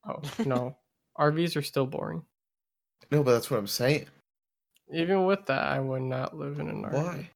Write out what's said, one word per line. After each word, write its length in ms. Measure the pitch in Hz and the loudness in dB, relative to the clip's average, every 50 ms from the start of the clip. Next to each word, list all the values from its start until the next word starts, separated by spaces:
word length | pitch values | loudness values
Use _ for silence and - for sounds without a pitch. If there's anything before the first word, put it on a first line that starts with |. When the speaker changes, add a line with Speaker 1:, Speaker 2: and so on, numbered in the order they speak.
| _ | _
Speaker 1:
Oh, 140 | 208 - - 147 143 - - 226 | -8 -8 -6 -8 -10 -4 -2 0
no. 320 | 139 127 123 123 127 147 _ _ _ _ | 2 2 2 0 -2 -8 _ _ _ _
<laughs> 180 | _ _ _ _ | _ _ _ _
R 160 | - 151 151 | 2 2 4
Vs 240 | 151 160 170 170 - | 4 2 0 0 0
are 60 | 151 | -4
still 240 | 143 - - 139 135 | -4 -2 0 0 0
boring. 380 | 131 156 - - - 160 165 - _ _ _ _ _ _ _ _ _ _ _ _ _ _ _ - _ | 0 -2 -4 -4 -4 -6 -8 -10 _ _ _ _ _ _ _ _ _ _ _ _ _ _ _ -6 _
Speaker 2:
No, 120 | 139 151 143 | 2 4 6
but 80 | 127 120 | 6 4
that's 160 | 117 - - | 4 4 0
what 80 | 139 | -2
I'm 100 | 113 101 | -2 0
saying. 400 | 98 - - 123 127 151 - - - _ _ _ _ _ _ _ _ _ _ _ _ _ _ _ _ - | -2 -2 0 2 2 2 2 -2 -8 _ _ _ _ _ _ _ _ _ _ _ _ _ _ _ _ -4
Speaker 1:
Even 320 | 165 165 175 196 190 185 | -2 0 2 4 4 4
with 200 | 185 196 190 202 | 4 2 0 0
that, 160 | - 135 135 135 139 | -2 0 0 2 0
I 80 | 143 135 | 0 0
would 220 | 135 135 131 131 131 | 0 -2 -2 -2 -2
not 320 | 131 127 127 127 - - | -2 -2 -2 -4 -6 -6
live 220 | 151 147 143 143 147 | -8 -8 -8 -6 -6
in 100 | 147 156 | -6 -6
an 140 | - 104 101 | -4 -6 -4
R 60 | - | -2
V. 60 | - | -2
Speaker 2:
Why? 320 | 139 156 175 170 143 143 - _ | -2 -2 -2 -6 -8 -12 -14 _